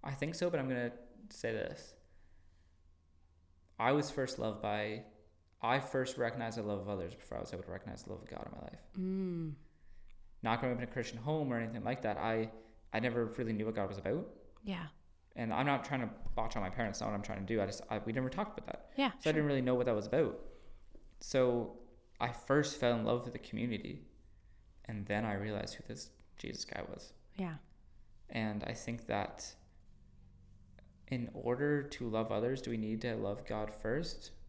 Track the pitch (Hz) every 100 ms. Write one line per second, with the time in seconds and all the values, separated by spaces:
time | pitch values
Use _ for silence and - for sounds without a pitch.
0 | - 139 147 165 175 160 131 123 120 -
1 | - - - - 117 110 - - - -
2 | - - - - - - - - - -
3 | _ - - - - - - - 117 143
4 | 147 - 131 - 110 107 107 104 107 107
5 | - - - - _ - 113 131 135 135
6 | 127 - 117 120 117 113 104 101 95 98
7 | 87 113 - - - 90 - 95 - -
8 | - 95 - - - - - - - 190
9 | 185 190 190 170 160 143 - - - -
10 | - - - - 113 117 127 120 120 -
11 | 113 113 120 156 143 120 113 113 104 127
12 | 110 101 113 113 110 - - - - 113
13 | 123 120 113 113 117 107 107 110 98 101
14 | 92 139 214 - - - 208 180 160 -
15 | - - - - 113 90 139 135 - 135
16 | 117 - - - 113 - 95 95 110 95
17 | 107 104 101 107 95 110 98 - - 110
18 | 104 113 127 160 208 - - - - -
19 | 269 - - 156 147 139 127 127 123 110
20 | 104 135 139 - - - - - - -
21 | - - - 135 127 120 110 - - -
22 | - - 123 120 - 139 147 - 123 120
23 | 110 120 123 - - 107 120 110 - -
24 | - - - - - - - - - 107
25 | 98 104 110 101 104 104 - - - 110
26 | - - - - - - - - - -
27 | - - - - 185 151 - - - -
28 | - - - 117 110 104 - 110 - 117
29 | - 107 - - - - - - - -
30 | - - - - - - - - - -
31 | - 127 117 120 120 123 147 147 143 -
32 | 120 110 110 104 120 135 127 117 110 110
33 | 123 110 104 104 - 107 107 - 110 127
34 | 170 - - -